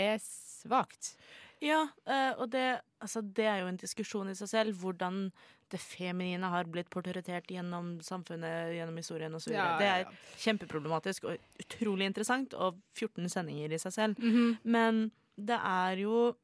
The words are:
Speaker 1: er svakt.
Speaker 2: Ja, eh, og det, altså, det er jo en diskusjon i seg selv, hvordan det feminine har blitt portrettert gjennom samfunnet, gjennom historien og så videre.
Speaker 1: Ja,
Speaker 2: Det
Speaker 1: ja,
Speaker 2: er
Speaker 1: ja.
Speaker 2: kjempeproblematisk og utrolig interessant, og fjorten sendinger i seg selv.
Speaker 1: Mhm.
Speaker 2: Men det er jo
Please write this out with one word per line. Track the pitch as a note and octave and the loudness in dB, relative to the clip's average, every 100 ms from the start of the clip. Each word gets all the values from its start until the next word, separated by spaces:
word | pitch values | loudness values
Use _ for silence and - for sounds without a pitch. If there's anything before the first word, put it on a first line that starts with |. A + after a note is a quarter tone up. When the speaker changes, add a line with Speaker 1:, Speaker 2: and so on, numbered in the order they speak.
| G#3 | 4
Speaker 1:
er | G#3+ | 0
svakt. | - - - - - B3 - - - - - - - - | -4 -14 -16 -10 2 2 2 -4 -14 -14 -20 -20 -20 -6
Speaker 2:
Ja, | D4+ D#4 D4 - - | 2 2 2 -4 0
eh, | C4+ C4 - | 2 2 0
og | A#3 | -2
det, | B3+ B3+ B3 - - | 0 0 -2 -6 -12
altså, | G#3 A3+ G3+ G3 | -6 -4 -4 2
det | |
er | G#3+ G3 | 2 2
jo | F3+ | 0
en | F#3 | -4
diskusjon | F#3 - G3+ G3+ G3 | -6 -6 -4 -4 -4
i | F#3+ | -6
seg | G3+ | 0
selv, | A3+ A3 F3+ | 2 2 0
hvordan | F#3 F3+ F3+ F#3+ F#3+ - - _ - | -4 -2 -2 -2 -4 -6 -20 _ -10
det | F#3+ | -10
feminine | - - F3+ F3+ F3+ F3+ F#3 | -10 -6 -4 -2 -2 -2 0
har | F3 E3+ | 0 0
blitt | F3 F3 | -4 -4
portrettert | F#3 F3+ F3+ F3+ F3 - | -6 -4 -6 -4 -6 -6
gjennom | F3+ F3 F3 F3 E3+ - | -8 -6 -6 -6 -8 -8
samfunnet, | F#3 E3+ E3 E3 E3 E3 E3+ | -8 -8 -6 -4 -4 -4 -4
gjennom | E3 E3 | -4 -6
historien | E3 D#3+ D#3+ D#3+ | -6 -6 -6 -6
og | |
så | A#3 | -2
videre. | G#3 F3 | 2 2
Speaker 1:
Ja, | E3 | 4
Speaker 2:
Det | G3+ | 4
Speaker 1:
ja, | F#3 | 4
Speaker 2:
er | F#3 | 0
Speaker 1:
ja. | - - - A3+ | -10 -18 -4 0
Speaker 2:
kjempeproblematisk | G#3+ D#3+ D#3 D3 E3 F#3+ F#3 - | 0 -2 -4 0 0 0 -4 -4
og | E3 - - - | -6 -10 -18 -10
utrolig | - G#3+ F#3+ G3 | -2 0 2 0
interessant, | G3+ G#3+ B3+ C4 - | 0 2 0 0 0
og | F#3 F3+ _ - | 0 -2 _ -6
fjorten | A3 - F3 | -4 -2 -2
sendinger | F#3+ D#3 D3 D3+ D#3+ | -2 -2 -4 -2 -2
i | |
seg | F#3 G#3+ | -4 0
selv. | G#3+ G#3 | 0 2
Speaker 1:
Mhm. | A#3 A#3+ A#3 A3+ | 6 6 6 4
Speaker 2:
Men | A3+ A#3 A3+ A3 A3 - _ - | 4 6 6 4 2 -4 _ -8
det | G#3 A#3 | -2 0
er | F#3+ F#3 F#3 F#3 G#3 | 2 2 2 2 2
jo | A#3 A#3+ - | 4 4 2